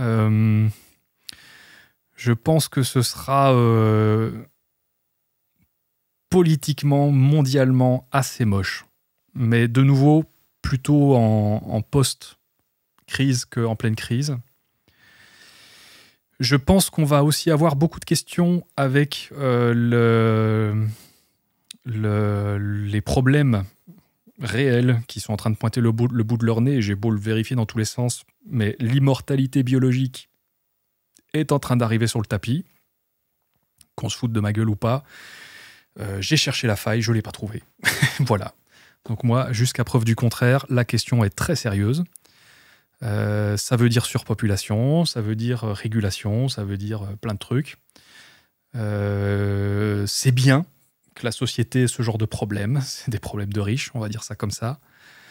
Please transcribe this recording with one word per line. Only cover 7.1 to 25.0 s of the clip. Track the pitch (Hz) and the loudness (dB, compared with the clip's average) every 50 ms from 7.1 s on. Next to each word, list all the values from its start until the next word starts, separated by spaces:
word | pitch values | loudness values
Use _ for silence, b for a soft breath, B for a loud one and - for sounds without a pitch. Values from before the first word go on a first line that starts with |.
mondialement, | 143 131 131 143 151 156 139 131 139 143 131 131 127 127 127 127 127 131 - _ | 4 4 4 4 4 4 2 2 2 4 4 4 4 4 4 2 2 -2 -4 _
assez | - 135 127 - - - 120 | -2 -2 -2 -2 -2 -2 0
moche. | 104 98 98 92 - - - - _ _ _ _ _ _ _ _ _ _ | 0 0 0 -2 -4 -8 -10 -14 _ _ _ _ _ _ _ _ _ _
Mais | - 120 113 117 117 120 120 | -2 0 2 4 4 2 2
de | 117 131 | 4 4
nouveau, | 135 139 139 131 139 151 151 160 156 - _ _ _ _ _ _ | 4 6 6 6 6 6 6 4 2 -2 _ _ _ _ _ _
plutôt | - - 139 127 - 147 147 147 143 139 131 | -4 -4 -4 -2 0 2 2 4 4 6 6
en, | 120 113 107 110 107 104 104 107 110 - - | 4 4 4 4 2 2 0 -2 -2 -4 -4
en | - 110 | -4 -4
post-crise | - - - 139 131 - - - - - - _ _ _ _ _ _ _ _ _ _ _ _ _ _ - - - 135 139 127 123 - | -4 0 0 2 2 0 -2 -8 -16 -20 -20 _ _ _ _ _ _ _ _ _ _ _ _ _ _ -8 -4 -2 0 0 0 -2 -4
qu'en | - - 120 117 113 110 | -6 -6 -4 -2 -2 -2
pleine | - - 113 110 | -2 -2 -4 -4
crise. | - - - 117 127 147 151 131 120 - _ _ _ _ _ _ _ _ B B B B B B B B B B B B B B B B B B B B B B B B B B B _ _ _ - | -4 -4 -4 -4 -4 -4 -4 -6 -8 -10 _ _ _ _ _ _ _ _ B B B B B B B B B B B B B B B B B B B B B B B B B B B _ _ _ -6
Je | 127 117 143 | 0 2 2
pense | 131 - - 190 196 - - | 2 4 4 4 4 4 0
qu'on | - 165 151 | 0 0 2
va | 143 147 143 | 4 4 4
aussi | 143 151 147 - - 165 | 4 2 0 0 0 2
avoir | 156 143 170 160 143 | 2 4 2 2 2
beaucoup | 135 170 160 - - | 2 0 0 0 -6
de | - | -4
questions | - 165 - - - - 175 175 175 175 175 - _ _ | -4 -4 -4 -4 -4 -2 0 2 2 2 0 -4 _ _
avec, | 139 139 131 131 143 147 143 - - - - - 143 | -2 0 2 4 2 2 2 -2 -10 -12 -14 -8 -4
euh, | 139 127 120 120 120 120 | 0 0 2 2 2 2
le, | 120 117 117 120 120 120 117 117 113 113 113 113 110 110 110 110 107 110 110 104 104 110 110 107 110 B B B B B B B B _ _ _ _ _ _ _ - - _ | 2 2 2 2 4 4 4 4 4 4 4 2 2 2 2 2 0 0 0 0 -2 -2 -2 -4 -6 B B B B B B B B _ _ _ _ _ _ _ -20 -16 _
le, | 127 110 107 107 107 104 107 104 104 104 101 104 104 104 101 101 104 104 104 104 | -8 -6 -4 -2 0 0 0 0 0 0 -2 -2 -2 -4 -4 -4 -4 -4 -4 -4
les | 101 104 107 | -2 -4 -4
problèmes | - 147 139 139 127 131 143 147 143 131 113 98 95 - _ _ _ - - _ _ _ _ _ _ - _ - | -2 0 0 2 4 4 4 4 4 2 2 0 -2 -6 _ _ _ -20 -20 _ _ _ _ _ _ -20 _ -10
réels | 127 - - 175 143 131 120 120 123 127 123 117 | -6 -4 -2 0 2 2 2 2 2 2 2 0